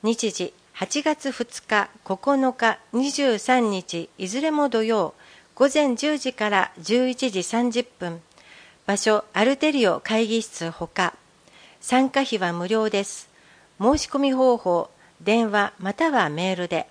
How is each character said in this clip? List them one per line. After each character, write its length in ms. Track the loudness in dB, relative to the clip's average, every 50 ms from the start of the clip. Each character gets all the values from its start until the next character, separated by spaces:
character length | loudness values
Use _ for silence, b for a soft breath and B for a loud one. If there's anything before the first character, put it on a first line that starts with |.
日 300 | 0 -2 -2 0 -2 -4
時、 220 | -4 -4 -8 -8 -8 _ _ _
八 300 | _ -8 -6 -4 -4 -2
月 280 | 0 0 -2 -2 -4 -8
二 320 | -6 -6 -8 -8 -8 -18 _
日、 260 | -2 0 0 0 -2 -10 -20 _
九 120 | -6 -6 -2 0 0 2
日、 420 | 2 2 0 0 2 0 0 0 0 -10 _ -2
二 180 | -2 -2 -2
十 260 | -2 0 2 2 2
三 320 | 0 0 2 2 2 2 0
日、 400 | -2 -4 -6 -6 -8 -8 -8 -8 _
い 120 | -10 -8 -6
ず 100 | -4 -2
れ 120 | -2 0
も 180 | 0 0 0 0
土 140 | 0 0 0
曜、 280 | 0 0 0 0 -2 -4 B B B B B B B B
午 140 | 2 2 4
前 260 | 4 2 2 2 0
十 200 | 0 0 -2 -2
時 140 | -2 -4 -6
か 180 | -4 -2 -2 0
ら 220 | 2 0 0 0 -4 -14
十 300 | -4 0 2 2 2 2
一 220 | 0 -2 -4 -2
時 120 | -2 -2 -4
三 260 | -2 -2 0 0 0
十 140 | 0 -2 -4
分。 380 | -4 _ _ -8 -8 -8 -10 _ _ B B B B B B B B B B B
場 100 | -2 -2
所、 300 | 0 2 2 2 2 0 -2 0
ア 100 | 2 2
ル 140 | 2 2
テ 160 | 2 2 0 2
リ 120 | 4 2
オ 120 | 2 2 0
会 280 | -2 -2 0 0 0
議 140 | 2 0 -2
室 300 | -2 -4 -10 -8 -8 -8
ほ 160 | -6 -8 -12
か。 260 | -8 _ -2 -2 -2 -4 -10 _ _ _ _ B B B B B B B B
参 280 | -4 0 2 2 2 4
加 120 | 2 0
費 180 | 0 0 -2 -2
は 140 | -2 -2 -2
無 160 | -4 -2 0
料 200 | 0 0 0 2
で 140 | 0 -2 -2
す。 240 | -4 -10 -16 -16 b b b b b b b b b b _
申 160 | 2 2 2
し 100 | 2 0
込 120 | -4 -2 0
み 120 | 0 0
方 240 | 2 4 4 4 4
法、 340 | 2 2 0 0 0 -2 -4 b b b b b _
電 320 | -2 0 2 2 2 2
話 220 | 2 0 0 0 -4 _
ま 140 | -8 -8 -2
た 180 | 0 0 2
は 180 | 2 2 0 0
メ 240 | -2 -2 -2 -2 -2
ー 20 |
ル 120 | -2 -4 -4
で。 180 | -4 -4 -4 -6